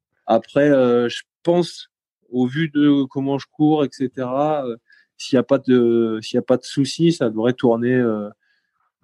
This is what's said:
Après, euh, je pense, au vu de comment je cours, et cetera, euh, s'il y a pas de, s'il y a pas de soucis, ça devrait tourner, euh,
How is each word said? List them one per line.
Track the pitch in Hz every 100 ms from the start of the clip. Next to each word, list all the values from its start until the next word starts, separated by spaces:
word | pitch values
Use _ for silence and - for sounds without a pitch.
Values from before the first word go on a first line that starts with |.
| _ _ -
Après, | - - 135 147
euh, | 135 123 120 120
je | - - _
pense, | - 175 170 - - _ _ _ _
au | 123 123
vu | 135 165
de | 147 147 139
comment | 135 139 135 139
je | -
cours, | - 151 151
et | 139
cetera, | - 127 - 123 131 151 151 127
euh, | 113 _ _ _ -
s'il | - 127
y |
a |
pas | 120 135
de, | 131 123 120 117 113 110
s'il | 110 123
y |
a |
pas | - 123
de |
soucis, | - - 135 - 165
ça | - 120
devrait | 107 117
tourner, | - 127 117 120
euh, | 127 120 107 104 - _ _ _ _ _ _